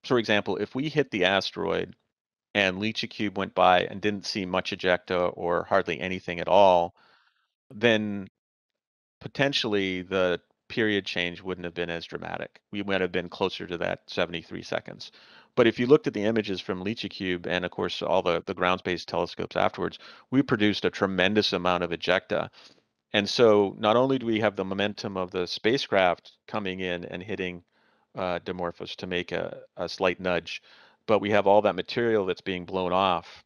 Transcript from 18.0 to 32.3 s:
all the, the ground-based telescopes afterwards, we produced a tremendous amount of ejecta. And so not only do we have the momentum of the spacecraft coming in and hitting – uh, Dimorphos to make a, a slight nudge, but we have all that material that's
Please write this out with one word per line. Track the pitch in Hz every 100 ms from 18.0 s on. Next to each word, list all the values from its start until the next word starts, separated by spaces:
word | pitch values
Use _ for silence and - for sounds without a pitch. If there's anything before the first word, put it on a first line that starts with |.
all | - 90
the, | 92 82 -
the |
ground-based | 92 90 92 98 87 -
telescopes | 85 85 - 87
afterwards, | - 95 - 85 - - - _
we | 131
produced | 135 117 104 98
a | 92
tremendous | - 98 92 92 107 -
amount | 92 90 90
of | 87
ejecta. | 85 - 92 - 85 80 - - _ _ _ _
And | 107 104
so | - 117 104 98 101
not | 110
only | 113 135 135
do |
we | 117 110
have | 110
the | 98
momentum | 95 98 104 101 107
of | 95 90
the | 92
spacecraft | 87 - 107 135 - 101 92 82 - _ -
coming | 107 98 92
in | 92 87
and | 87 90
hitting – | 98 95 92 87 _ _ _ _ _
uh, | 120 92 87
Dimorphos | 98 90 87 - 92
to | -
make | 92 90 87
a, | 87 85 - - -
a | 85
slight | - 95 90
nudge, | 90 87 85 - _ - - _
but | - 104
we | 101
have | 104
all | 98 104
that | 104
material | 87 - - 120 110
that's | 92